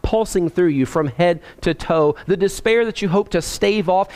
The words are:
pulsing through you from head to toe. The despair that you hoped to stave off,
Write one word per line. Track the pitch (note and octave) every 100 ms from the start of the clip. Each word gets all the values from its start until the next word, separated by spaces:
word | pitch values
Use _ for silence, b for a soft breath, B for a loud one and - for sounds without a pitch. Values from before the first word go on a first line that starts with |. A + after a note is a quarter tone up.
pulsing | - A3 G#3 F#3+ E3+
through | F3+ F3
you | C#3 C3
from | E3 D3
head | A#2 F3 E3+ B -
to | F3
toe. | D#3 - D#3+ D3+ D3 -
The | F#3
despair | F#3+ - A3+ A3+
that | A3+ -
you | G3+
hoped | G3 G#3
to | F3
stave | - - G3+ G#3 E3+
off, | F#3 G3+